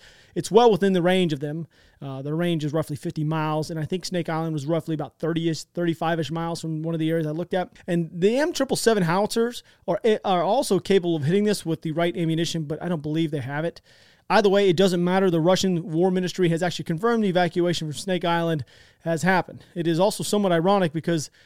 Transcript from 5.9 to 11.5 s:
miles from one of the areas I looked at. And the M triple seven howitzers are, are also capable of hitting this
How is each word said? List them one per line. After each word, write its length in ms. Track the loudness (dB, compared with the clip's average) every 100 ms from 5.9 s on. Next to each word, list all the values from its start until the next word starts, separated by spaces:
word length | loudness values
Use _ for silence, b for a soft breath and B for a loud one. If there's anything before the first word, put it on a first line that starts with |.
| 0 -2 -2 -2
miles 280 | -4 -6 -6
from 220 | -6 -6
one 140 | -4 -2
of 20 |
the 120 | 0
areas 180 | 0 -2
I 20 |
looked 240 | -4 -4
at. 160 | -4 -4 B -4
And 240 | -2 -2
the 260 | 2 2 4
M 140 | 0
triple 240 | 0 -2 0
seven 280 | 2 2
howitzers 580 | 2 0 0 0 -2 -4 b b -4
are, 140 | 0 2 2
are 180 | 0 0
also 380 | 2 0 2 0
capable 340 | 2 2 2
of 80 | 0
hitting 220 | 2 2
this 200 | 2